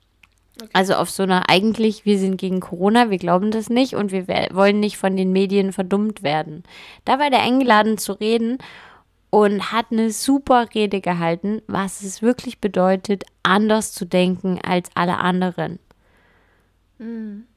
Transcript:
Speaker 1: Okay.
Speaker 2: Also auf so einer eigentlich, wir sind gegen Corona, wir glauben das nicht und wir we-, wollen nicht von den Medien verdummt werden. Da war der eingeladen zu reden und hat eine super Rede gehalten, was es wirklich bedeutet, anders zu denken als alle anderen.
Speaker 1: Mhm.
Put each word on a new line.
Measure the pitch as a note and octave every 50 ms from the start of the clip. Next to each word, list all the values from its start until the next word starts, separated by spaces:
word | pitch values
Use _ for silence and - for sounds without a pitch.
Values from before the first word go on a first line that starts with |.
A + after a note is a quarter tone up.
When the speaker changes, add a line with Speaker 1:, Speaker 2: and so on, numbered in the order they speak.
| _ _ _ _ _ _ _ _ _ _ _ -
Speaker 1:
Okay. | A3 G#3+ -
Speaker 2:
Also | F3+ F#3+ G3 F3+
auf | - E3+ F3
so | - -
einer | F#3+ F#3+ F#3 F3+ - -
eigentlich, | D#3+ F#3 G3 A3+ G#3 - A3 A3 G3+ - -
wir | G#3 G#3 G3
sind | F#3+ F#3+ F#3+ F#3
gegen | - F#3 F#3 F#3
Corona, | - - F3+ F3 F#3 G3+ A3 A#3+ B3 A3+
wir | G3 F3+
glauben | F#3 E3+ F3 F#3 G3+ A3
das | G#3+ A3 G#3+ -
nicht | A#3 A#3+ C4+ B3+ -
und | - G#3 G3
wir | F#3 F#3+ F3+ -
we-, | - - - - -
wollen | F#3 G3 G3+ G3+ G#3
nicht | G#3 G#3 - -
von | - F#3+ F#3+
den | F#3+ F#3+ F#3
Medien | F#3 F#3+ G3 F#3+ G3 G3+ F#3+ F#3+
verdummt | F#3 - F#3+ F3+ G3 G3+ G#3 A3 G#3+ - G3
werden. | C#3+ D3+ D#3 D#3 - D3+ D3+ - - - - - - - - _
Da | - A#3+ C4
war | D4 C#4+
der | C4 A3+ -
eingeladen | A3+ B3 C4 C4+ A#3+ G#3+ G#3 G#3+ A3 A3 G3
zu | - - G3
reden | - G#3+ G#3+ A3+ A#3 A3+ A3+ B3 C4 - - - - - - - - _ _ _ _ _ _
und | - G#3 G#3 G3+ G#3 G3 F#3 -
hat | - A3+ A#3 -
eine | A#3+ A3 A3+ A3+
super | G#3+ - - - C#4 C#4+ C#4 - B3+ A#3+ A#3 G#3+ -
Rede | A3 G#3+ G3+ G3 G3
gehalten, | - F3 F3+ F3 E3+ E3 E3+ F3 - G3+ G#3+ A3 - -
was | - - G3 F#3+ - -
es | G3+ F#3+ F#3+ - A3
wirklich | A#3 B3+ - - B3+ - -
bedeutet, | - G#3 F#3+ F#3 F#3 F#3 F#3+ F#3+ - - G3+ F#3+ - - _ _ -
anders | - F#3 G#3 G#3+ G#3+ G#3+ A3 G#3 - -
zu | - G3+
denken | F3 - F3+ F3+ F#3 F#3 F3+ - F#3+ F3+ - -
als | - F#3 F3+ F3 - -
alle | - F3 F3 - -
anderen. | - F3+ F3+ F3+ F#3 F3+ F3 - D#3+ D#3 F3 F#3 _ _ _ _ _ _ _ _ _ _ _ _ _ _ _ _ _ _ _ _ _ _ _ -
Speaker 1:
Mhm. | A#3 A3+ A#3 A3+ A3 G#3+ G3+ G#3 A#3 _ _